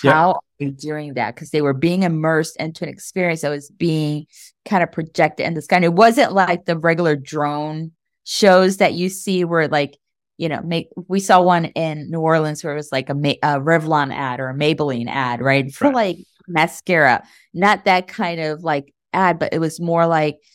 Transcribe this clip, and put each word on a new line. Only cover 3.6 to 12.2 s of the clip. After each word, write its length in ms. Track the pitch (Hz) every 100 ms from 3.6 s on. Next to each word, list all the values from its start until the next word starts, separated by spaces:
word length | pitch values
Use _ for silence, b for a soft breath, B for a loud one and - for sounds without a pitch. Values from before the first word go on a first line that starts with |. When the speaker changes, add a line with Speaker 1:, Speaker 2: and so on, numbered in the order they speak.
| 143
Speaker 2:
being 560 | _ 170 160 151 151 139 B B _ -
kind 160 | 196
of 100 | 165
projected 540 | - 160 - 156 - -
in 80 |
the 80 | 160
sky. 140 | - 180
And 100 | 170
it 80 |
wasn't 400 | 170 226 233 262
like 320 | 196 180 175 -
the 140 | 165
regular 360 | 170 165 170 147
drone 760 | 131 151 147 147 151 156 160 - _ _
shows 540 | - - 208 185 190 196
that 160 | 180 170
you 140 | 180
see 340 | 190 - 185
where, 240 | 170 170 151
like, 320 | 147 143 - _ _ _ -
you 100 | 165
know, 120 | 143
make, 260 | 165 170 - - 175
we 120 | 190
saw 200 | 190 185
one 260 | 180 175 165
in 440 | - 160 151 143
New 120 | 165